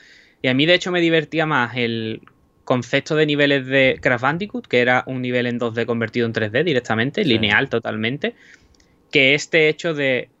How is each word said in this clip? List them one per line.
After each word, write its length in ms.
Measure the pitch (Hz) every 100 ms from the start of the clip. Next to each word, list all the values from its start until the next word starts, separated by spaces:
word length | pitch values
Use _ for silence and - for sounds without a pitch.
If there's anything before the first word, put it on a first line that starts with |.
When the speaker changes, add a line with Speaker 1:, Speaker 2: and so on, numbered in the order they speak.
| - - _ _
Speaker 1:
Y 60 | 135
a 60 |
mí, 120 | 127 156
de 80 |
hecho, 180 | 180 190
me 80 | 180
divertía 460 | 165 165 147 160 156
más 300 | 139 120 123
el 460 | 120 113 110 113 - _ _ _
concepto 520 | - 127 117 139 - 156
de 100 | 151
niveles 400 | 143 143 139 131
de 320 | 135 131 -
Crash 200 | 139 120
Bandicoot, 440 | 131 170 208 247 -
que 120 | 123
era 220 | 123 127 -
un 140 | 131
nivel 260 | 123 123 123
en 120 | 120
dos 160 | 120
D 100 | 113 117
convertido 380 | 117 110 123 117
en 60 |
tres 200 | 113 107
D 100 | 117
directamente, 600 | 160 127 120 110 127 208
Speaker 2:
Sí. 40 | 185
Speaker 1:
lineal 400 | 110 107 104 135
totalmente, 680 | 117 113 110 110 143 220 - - - _ _ _ _ -
que 240 | 143 131
este 340 | 147 - 165 156
hecho 240 | 156 170
de 360 | 147 135 127 117 _